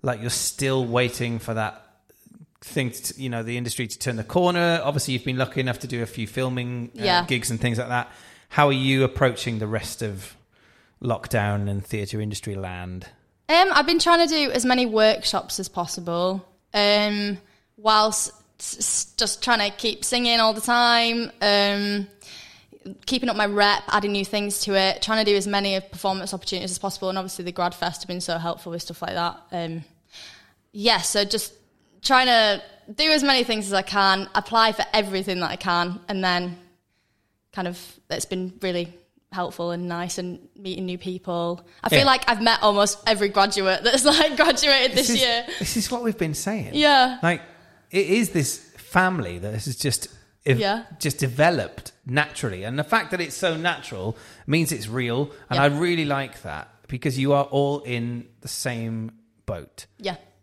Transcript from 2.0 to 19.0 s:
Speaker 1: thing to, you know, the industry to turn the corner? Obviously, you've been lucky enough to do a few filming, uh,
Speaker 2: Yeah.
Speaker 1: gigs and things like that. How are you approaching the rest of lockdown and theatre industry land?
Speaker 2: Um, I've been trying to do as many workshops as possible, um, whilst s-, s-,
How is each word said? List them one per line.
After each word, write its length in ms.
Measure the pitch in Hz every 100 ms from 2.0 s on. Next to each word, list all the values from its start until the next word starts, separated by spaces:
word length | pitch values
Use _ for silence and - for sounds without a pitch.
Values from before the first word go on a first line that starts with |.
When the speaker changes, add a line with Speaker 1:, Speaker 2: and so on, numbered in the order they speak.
| _ _ _ - - _
Speaker 1:
thing 300 | - - 127
to, 300 | - - -
you 80 | 135
know, 140 | 120
the 140 | 113 120
industry 300 | 120 - 117
to 100 | -
turn 160 | - 117
the 60 |
corner? 580 | 113 175 180 175 170 165
Obviously, 300 | 143 147 135
you've 100 | 127
been 140 | - 127
lucky 240 | 127 -
enough 180 | 127 120
to 80 | 127
do 140 | 123
a 20 | 113
few 220 | - 107
filming, 640 | - 131 127 123 123 120 -
uh, 40 |
Speaker 2:
Yeah. 220 | 208 175 175
Speaker 1:
gigs 240 | 127 -
and 120 | 113
things 160 | 123 117
like 100 | 120
that. 240 | 120 120 - - - _
How 180 | - 147
are 60 |
you 300 | 135 131 135
approaching 560 | 131 - 135 117 - 113
the 80 | 107
rest 340 | 110 - -
of 340 | 110 98 98 - _ _ _ _ _ _
lockdown 680 | 127 113 - 117 104 104 101
and 160 | 101 92
theatre 340 | 110 101 107
industry 360 | 107 104 - 98
land? 500 | 95 90 90 92 - _ _ _ _
Speaker 2:
Um, 200 | 320 381
I've 140 | 294 294
been 140 | 339
trying 280 | 339 339 339
to 60 |
do 180 | 311 285
as 140 | - 247
many 200 | 254 247
workshops 720 | 214 214 - - 190 - -
as 100 | 185
possible, 760 | - 175 - 175 170 180 190 - _ _
um, 640 | 208 208 208 208 208 202 190 _ _ _ _
whilst 540 | 214 214 214 214 - - _ _
s-, 160 | - -
s-, 260 | 226 -